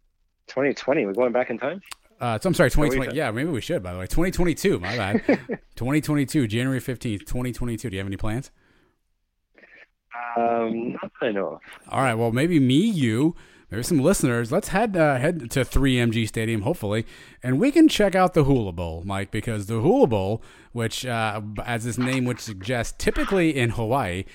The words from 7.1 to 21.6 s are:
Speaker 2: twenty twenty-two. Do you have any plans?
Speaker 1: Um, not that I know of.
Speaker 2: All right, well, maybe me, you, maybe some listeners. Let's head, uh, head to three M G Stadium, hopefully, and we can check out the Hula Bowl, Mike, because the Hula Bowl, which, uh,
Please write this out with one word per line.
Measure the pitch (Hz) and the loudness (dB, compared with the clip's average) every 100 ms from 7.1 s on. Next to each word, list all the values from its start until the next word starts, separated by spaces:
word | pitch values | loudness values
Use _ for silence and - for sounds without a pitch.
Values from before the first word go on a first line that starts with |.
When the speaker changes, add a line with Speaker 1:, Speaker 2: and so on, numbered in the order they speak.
| 101 - | -6 -4
Speaker 2:
twenty | 123 127 | -4 -4
twenty-two. | 113 123 110 117 | -4 -6 -4 -6
Do | 95 | -6
you | |
have | 98 | -6
any | 98 | -4
plans? | 107 117 - _ _ _ _ _ _ _ _ _ _ _ - - - _ _ 120 120 117 | -2 -4 -6 _ _ _ _ _ _ _ _ _ _ _ -20 -20 -20 _ _ -10 -6 -2
Speaker 1:
Um, | 117 117 113 113 120 | 0 0 -2 -2 -6
not | - - - | -8 -12 -6
that | 127 | -4
I | |
know | 101 82 | -2 -4
of. | - - - - | -8 -16 -20 -6
Speaker 2:
All | 107 | -2
right, | 135 | 0
well, | 113 117 | 2 0
maybe | 120 170 165 | 0 2 4
me, | 127 135 | 4 4
you, | 226 180 120 110 160 - - - - | 2 2 2 2 0 -2 -16 -20 -10
maybe | 104 | -8
some | 123 156 | 0 2
listeners. | 143 202 135 120 113 | 4 4 2 0 0
Let's | 165 - | -2 0
head, | 190 233 185 | 0 0 2
uh, | 151 131 | 2 4
head | 147 170 117 | 0 -2 -4
to | 139 123 | -2 2
three | - 135 127 | 4 4 4
M | 117 | 2
G | 113 110 | 2 -2
Stadium, | 117 110 110 | -2 -2 -2
hopefully, | 101 175 104 110 117 - - - | -2 -2 -2 -2 -4 -12 -20 -10
and | 127 131 | -2 2
we | 262 | 4
can | 330 320 | 6 6
check | - 202 | 6 2
out | 185 180 165 | 4 4 4
the | |
Hula | 135 131 98 | 4 4 2
Bowl, | 87 85 82 | -4 -6 -6
Mike, | 95 98 98 | -6 -6 -4
because | 107 117 107 98 | -4 -4 -6 -4
the | 117 | 0
Hula | 147 269 190 | 4 6 6
Bowl, | 107 95 110 - - - | 4 0 -4 -6 -20 -12
which, | 117 113 - 127 | -6 -4 -4 -4
uh, | 117 110 107 104 104 | -2 -2 -4 -8 -8